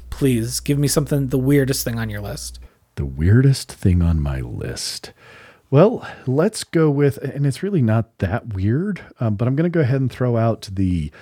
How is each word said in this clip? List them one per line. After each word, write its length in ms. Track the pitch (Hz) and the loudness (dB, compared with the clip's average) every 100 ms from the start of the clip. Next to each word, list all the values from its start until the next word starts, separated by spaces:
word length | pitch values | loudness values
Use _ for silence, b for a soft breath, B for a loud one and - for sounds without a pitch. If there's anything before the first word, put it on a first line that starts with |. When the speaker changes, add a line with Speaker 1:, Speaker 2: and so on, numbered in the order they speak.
| - | -16
Speaker 1:
please 500 | - 139 120 117 127 | -2 0 0 -2 -6
give 200 | - 143 | -4 0
me 80 | 143 | 0
something, 400 | - 143 147 135 | 0 -2 -2 -2
the 100 | 139 | -2
weirdest 460 | 127 143 131 135 | 2 2 2 -2
thing 160 | 123 117 | -4 -6
on 100 | 113 | -6
your 120 | 104 | -8
list. 360 | 101 147 - - b b _ - | -10 -10 -12 -16 b b _ -10
Speaker 2:
The 100 | 71 | -8
weirdest 640 | 65 85 117 135 131 - | 0 4 6 6 2 -4
thing 300 | - 101 90 | 0 2 4
on 180 | 85 82 | 4 2
my 220 | 71 67 | 0 -4
list. 720 | 62 55 - - - - - B B B B B _ | -6 -8 -8 -8 -10 -12 -16 B B B B B _
Well, 380 | 135 202 247 B B - | 4 4 2 B B -2
let's 380 | 135 196 - | 0 0 -2
go 260 | - 170 156 | -4 2 2
with, 300 | 139 143 131 | 4 2 0
and 260 | 139 143 143 | -8 -2 -2
it's 160 | 131 | -2
really 220 | 196 196 | -2 0
not 340 | 113 110 107 _ | 2 2 0 _
that 380 | 92 117 117 98 | -4 -4 -6 -4
weird, 460 | 101 131 208 185 - - | 0 0 -2 -6 -10 -4
um, 160 | 117 101 | -4 0
but 120 | 117 | 0
I'm 80 | 135 | 0
gonna 140 | 175 | 0
go 120 | 170 | 2
ahead 200 | 127 135 | 0 0
and 100 | 131 | -2
throw 260 | - 127 117 | -2 0 2
out 300 | 113 110 - | 0 -2 -6
the, 400 | 95 95 87 73 B | -2 0 0 -4 B